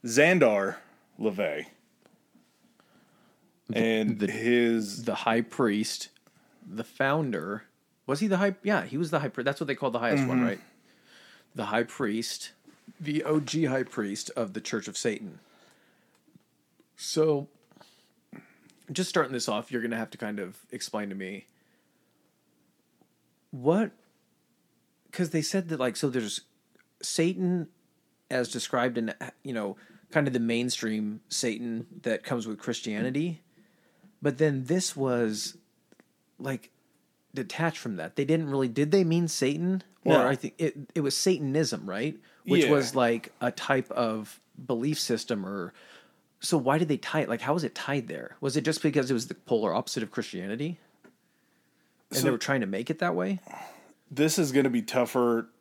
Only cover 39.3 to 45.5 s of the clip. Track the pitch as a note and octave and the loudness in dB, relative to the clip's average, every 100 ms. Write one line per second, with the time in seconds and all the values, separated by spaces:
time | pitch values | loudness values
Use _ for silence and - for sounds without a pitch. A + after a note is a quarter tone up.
39.3 | - C3 D3+ F3 F#3+ - _ - - F#3 | 0 0 0 0 -2 -6 _ 4 6 6
40.3 | C3+ - - D#3+ - C3 - C#3 - F#3+ | 0 -4 -2 -4 -4 -8 -2 -2 2 2
41.3 | E3+ C#3 D3 D3+ G#2+ G2 F#2+ C#3+ - _ | 2 2 2 2 -2 -4 -4 -4 -6 _
42.3 | _ - F3 C3+ D3 A#2+ C3 A#2 A#2 - | _ 2 6 8 6 4 4 4 2 -4
43.3 | _ B2 - - C3+ - - A#2 A2 G#2 | _ -4 -2 0 0 2 -2 0 -2 -8
44.3 | - _ - B2+ A#2+ C#3 D3+ - A2+ - | -16 _ -16 -4 -2 0 -2 -2 -2 -2
45.3 | G#2+ F#2 | -4 -4